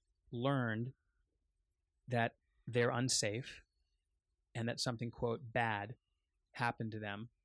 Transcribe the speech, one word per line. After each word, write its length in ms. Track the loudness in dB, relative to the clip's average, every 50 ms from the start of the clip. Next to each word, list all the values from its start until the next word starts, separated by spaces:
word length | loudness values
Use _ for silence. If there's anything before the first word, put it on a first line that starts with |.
| _ _ _ _ _ -10
learned 640 | -4 0 2 2 4 4 2 2 0 0 -2 -4 -8 _ _ _ _ _ _ _ _ _ _ _ _ _ _ _ _ _ _ _ _ _ _ -2
that 260 | 2 2 2 2 0 _ _ _ _ _ _ -2
they're 220 | 2 4 4 4
unsafe 760 | 4 2 2 2 2 2 2 2 0 -2 -4 -8 -12 -16 -18 _ _ _ _ _ _ _ _ _ _ _ _ _ _ _ _ _ -6
and 140 | -2 -2 -2
that 100 | 0 0
something, 320 | -2 -2 -2 -2 -4 -6
quote, 440 | -4 -2 -2 -2 0 -2 -4 -2 0
"bad" 420 | 0 2 2 2 0 -2 -6 -8 -12 _ _ _ _ _ _ _ _ _ _
happened 400 | -6 -2 0 0 0 0 -4 -6
to 80 | -6 -6
them 300 | -6 -4 -6 -6 -8 -10 _ _ _